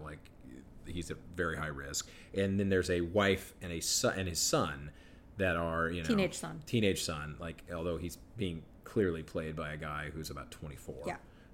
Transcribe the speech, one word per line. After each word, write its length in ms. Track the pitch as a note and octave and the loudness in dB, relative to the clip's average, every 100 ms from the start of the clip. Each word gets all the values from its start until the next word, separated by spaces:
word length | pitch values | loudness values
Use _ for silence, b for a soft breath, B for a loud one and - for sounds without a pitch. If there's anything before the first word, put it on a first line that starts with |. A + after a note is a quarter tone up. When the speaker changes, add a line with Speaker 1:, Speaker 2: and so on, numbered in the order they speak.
Speaker 1:
like, 160 | D2+ - - - - B1+ C#2 - - | -10 -12 -16 -18 -16 -16 -16 -16 -8
he's 240 | E2+ D#2+ | -6 -4
at 60 | D#2 - F2 | -6 -6 -2
very 220 | E2+ D2+ | 0 0
high 100 | D2+ | -2
risk. 400 | C#2 C#2 D2 b b b G2 | -4 -6 -6 b b b 0
And 240 | G2 G2 | 2 4
then 100 | G2 | 6
there's 200 | F#2 F#2 | 6 6
a 100 | F2 | 2
wife 520 | E2+ G2+ G2 F#2+ - - | 4 6 6 6 0 -10
and 100 | F#2 | -8
a 80 | E2+ | -4
son, 320 | - - B2 F#2 | 0 2 4 2
and 120 | F#2 | 0
his 100 | E2 | 2
son 520 | - D#3+ F2+ C#2 C#2+ b b b b - | 2 4 2 -2 -10 b b b b 0
that 180 | F#2 E2+ | 2 4
are, 320 | E2+ E2 E2 | 2 2 2
you 120 | F2 | 2
know, 40 | E2 | 2
Speaker 2:
Teenage 280 | G#3+ F#3 - | 4 4 0
son. 260 | D#3+ D#3 - | -8 -10 0
Speaker 1:
teenage 380 | A#2+ G#2 F#2 | 4 4 4
son. 320 | - D2+ D2 D2 | 0 -4 -6 -8
Like, 240 | E2+ D#2+ - | -8 -10 -8
although 240 | F2 E2+ E2 | -4 -2 -2
he's 200 | E2+ - - - | -4 -8 -12 -4
being 240 | F#2+ E2 - - - | -4 -4 -10 -16 -4
clearly 380 | - F#2+ E2 | 2 2 2
played 320 | D#2 F2+ D#2+ D#2 | -4 -6 -4 -4
by 180 | D2+ | -6
a 40 | D2+ | -6
guy 320 | D#2 D2 D2 | -6 -6 -6
who's 160 | D2+ D#2 | -6 -8
about 220 | C#2 C2 | -8 -10
twenty-four. 520 | - D2+ C2+ - C2 D2 | -12 -12 -10 -10 -8 -8
Speaker 2:
Yeah. 80 | - b b b | -8 b b b